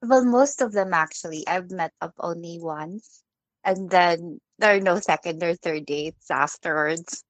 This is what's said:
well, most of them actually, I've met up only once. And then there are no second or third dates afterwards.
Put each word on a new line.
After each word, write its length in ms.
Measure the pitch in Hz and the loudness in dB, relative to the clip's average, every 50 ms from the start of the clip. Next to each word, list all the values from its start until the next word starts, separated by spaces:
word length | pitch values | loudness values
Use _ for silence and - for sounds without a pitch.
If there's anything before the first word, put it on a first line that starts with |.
well, 220 | - 233 254 262 254 | 2 4 4 6 6
most 360 | 247 240 240 269 285 277 - | 6 4 4 4 4 2 -2
of 100 | 269 233 202 | -2 -2 0
them 200 | 202 196 190 185 | 0 -2 0 2
actually, 540 | 165 160 156 - - - 175 160 156 151 | 0 0 0 -2 -12 -12 -10 -8 -8 -4
I've 240 | - 165 180 185 180 | -2 -2 -2 -4 -6
met 220 | 185 185 170 160 _ _ | -8 -6 -6 -6 _ _
up 120 | - 170 170 _ | -10 -10 -10 _
only 400 | - 170 170 170 170 170 170 170 | -6 -6 -6 -6 -8 -12 -12 -10
once. 640 | 165 165 156 151 156 160 180 208 - _ _ _ _ _ _ _ _ _ _ _ _ | -8 -8 -8 -6 -8 -10 -12 -14 -16 _ _ _ _ _ _ _ _ _ _ _ _
And 260 | - 190 185 196 180 | -2 -2 -2 -2 0
then 500 | 170 185 180 175 170 170 170 175 151 - _ _ _ | 4 4 4 6 4 2 -2 -6 -14 -14 _ _ _
there 180 | _ - 214 208 | _ 4 4 4
are 40 | 196 | 6
no 200 | 190 190 175 190 | 4 2 2 2
second 440 | 202 - 165 156 - 175 165 156 170 | 2 0 0 0 0 -6 -6 -4 -2
or 120 | 170 170 | -2 -2
third 300 | 175 _ 175 160 156 151 | -2 _ -4 -4 -4 -4
dates 440 | 139 143 147 151 156 160 _ _ - | -4 -4 -4 -4 -6 -8 _ _ -4
afterwards. 920 | - 131 139 147 - - _ 175 160 151 151 151 160 165 170 - - - - _ | -2 0 0 0 -2 -6 _ -4 -2 0 0 0 -2 -4 -6 -10 -14 -16 -16 _